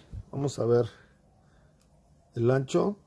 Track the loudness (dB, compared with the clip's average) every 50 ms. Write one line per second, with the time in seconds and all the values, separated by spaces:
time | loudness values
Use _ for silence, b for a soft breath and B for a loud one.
0 | B B B -16 -14 -10 -6 -4 -4 -4 -4 -2 0 2 4 2 2 0 b b
1 | b b b b b _ _ _ b b b b b b b b b _ _ _
2 | _ _ _ _ _ _ -6 0 2 2 2 2 0 0 0 0 0 0 -2 -6
3 | _